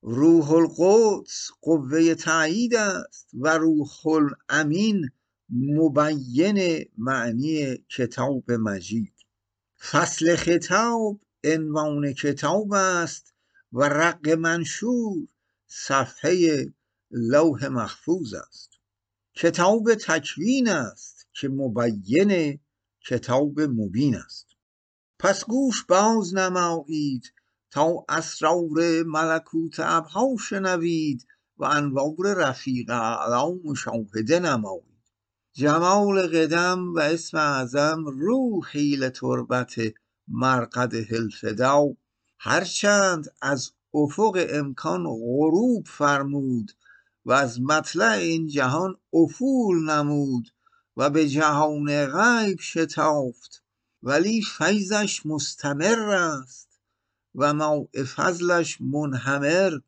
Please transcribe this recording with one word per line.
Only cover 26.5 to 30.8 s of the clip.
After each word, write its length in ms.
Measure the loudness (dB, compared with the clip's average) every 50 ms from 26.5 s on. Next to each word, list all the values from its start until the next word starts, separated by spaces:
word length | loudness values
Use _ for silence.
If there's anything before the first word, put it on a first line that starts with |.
| 0 0 0 0 -2 -4 -4 -6 -6 -4 -4 -4 -4 -6 -10 -14 _ _ _ _ _ _ _ _
تا 340 | -2 0 0 0 0 -2 -4 -4
اسرار 960 | -4 -4 -4 -6 -8 -2 0 2 2 2 0 -2 0 0 2 2 2 0 0
ملکوت 720 | -2 -2 -2 0 0 0 -2 -2 _ -6 -6 -6 -6 -6 -4
ابها 560 | -2 0 0 0 0 -2 -2 0 0 0 0 -4
شنوید 840 | -6 -6 -6 -4 -2 0 0 0